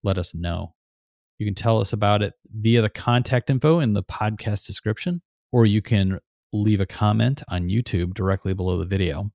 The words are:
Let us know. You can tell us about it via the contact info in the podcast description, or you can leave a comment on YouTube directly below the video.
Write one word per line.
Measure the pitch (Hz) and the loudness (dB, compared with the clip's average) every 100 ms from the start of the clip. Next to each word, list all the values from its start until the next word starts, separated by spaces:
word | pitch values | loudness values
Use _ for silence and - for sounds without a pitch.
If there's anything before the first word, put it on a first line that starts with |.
Let | 101 92 | -2 -2
us | 90 | -4
know. | 85 87 85 85 _ _ _ _ _ _ _ | -4 -6 -6 -8 _ _ _ _ _ _ _
You | 104 | -6
can | 95 | -2
tell | 113 110 | 2 2
us | 98 | 0
about | 104 101 104 | 0 2 4
it | 104 _ _ | 0 _ _
via | 107 107 117 | -2 4 4
the | 107 | 4
contact | - - 120 123 127 - | -2 0 0 2 -2 0
info | 135 151 170 | 0 2 2
in | 131 | 2
the | 101 | 0
podcast | 98 - 107 107 - 104 - | -2 -4 -4 -4 -4 -4 -4
description, | 98 110 110 - 175 _ _ _ | -6 -4 -4 -4 -6 _ _ _
or | 127 110 | 4 4
you | 107 | 4
can | - 107 95 92 _ _ _ | 2 2 2 -2 _ _ _
leave | 107 104 104 | -2 2 2
a | 95 | 0
comment | - 107 107 117 143 - | 0 0 2 0 -2 -6
on | 90 87 | -4 -2
YouTube | 101 120 92 87 | -2 -2 -2 -2
directly | 95 95 95 95 | -2 -2 -2 -2
below | 95 92 90 | -4 -2 -2
the | 90 | -2
video. | 95 87 69 104 | -2 -2 -4 -8